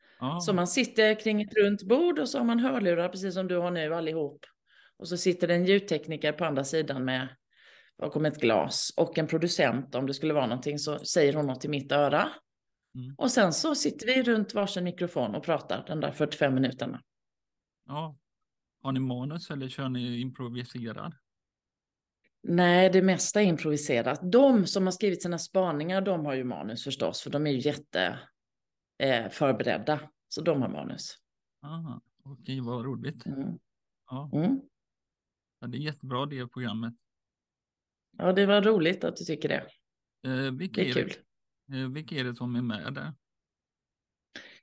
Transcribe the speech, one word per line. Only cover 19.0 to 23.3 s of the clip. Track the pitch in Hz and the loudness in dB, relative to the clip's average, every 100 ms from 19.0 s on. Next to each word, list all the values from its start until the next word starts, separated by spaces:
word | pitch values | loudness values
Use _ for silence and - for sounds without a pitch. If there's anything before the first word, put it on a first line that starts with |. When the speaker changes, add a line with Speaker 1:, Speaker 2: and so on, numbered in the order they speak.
Speaker 1:
manus | 131 123 139 165 - | 0 -2 -4 -8 -8
eller | 143 131 | -8 -8
kör | - 131 | -6 -4
ni | 123 123 120 | -2 -4 -4
improviserad? | 127 131 120 120 117 123 117 104 131 - _ _ _ _ _ _ _ _ _ _ _ _ | -6 -6 -8 -8 -10 -10 -10 -8 -10 -12 _ _ _ _ _ _ _ _ _ _ _ _
Speaker 2:
Nej, | - 170 175 180 190 | 0 4 6 6 6
det | 185 | 6
mesta | 190 175 - | 4 2 0